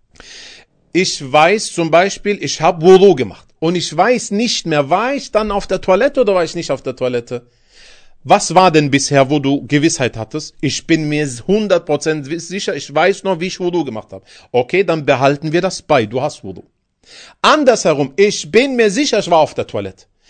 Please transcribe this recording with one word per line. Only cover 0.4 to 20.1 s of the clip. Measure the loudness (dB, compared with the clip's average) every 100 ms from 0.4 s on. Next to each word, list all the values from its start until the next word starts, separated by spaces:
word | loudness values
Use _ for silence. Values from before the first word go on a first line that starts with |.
| -20 -20 _ _ _
Ich | -2 -2 -4 -2
weiß | 2 4 2 -4
zum | -4 2
Beispiel, | 2 2 -2 -4 -4
ich | -6 -2
hab | -2 4
Wudu | 6 8 8
gemacht. | 4 -2 -10 _ _
Und | -4 -2
ich | -2
weiß | 0 2 0 -2
nicht | -2 -2 -4 -2
mehr, | -2 0
war | 0 -2
ich | -6 -4
dann | -2 -2
auf | -4 -4
der | -4
Toilette | 0 2 2 0
oder | 0
war | 0
ich | -2 -6
nicht | -6
auf | -6
der | -6 -6
Toilette? | -4 -4 -6 -10 -12 _ _ _ -20 -20 -20 -10
Was | 0 2 4 4
war | 4
denn | 4 2
bisher, | 0 2 2 2
wo | 0
du | 0 -2 0
Gewissheit | 0 0 0 -4 -4
hattest? | -10 -10 -12 -6
Ich | -6 -4 -2
bin | -2 0
mir | -4 -4 -6 -2
hundert | -2 2 0 0
Prozent | -4 -2 -4 -6
wi-, | -10
sicher, | -8 -8 -6
ich | -8 -4
weiß | 0 0 0
noch, | -4 -4
wie | -6
ich | -6
Wudu | -4 -2
gemacht | -4 -8 -14
habe. | -18 -20 -20 _
Okay, | -2 0 0
dann | 0 0 0
behalten | 2 2 0 -2
wir | -2
das | -2 -6
bei, | 0 0 0
du | -4
hast | -6 -8
Wudu. | -16 -16 -20 _ _ _ _ -20 -20 _
Andersherum, | 2 4 4 2 2 0 -2 0
ich | 0 0 0
bin | 2 2
mir | 2 0
sicher, | 0 -2 -2
ich | 2
war | 2
auf | 2
der | -2 -8
Toilette. | -8 -8 -12 _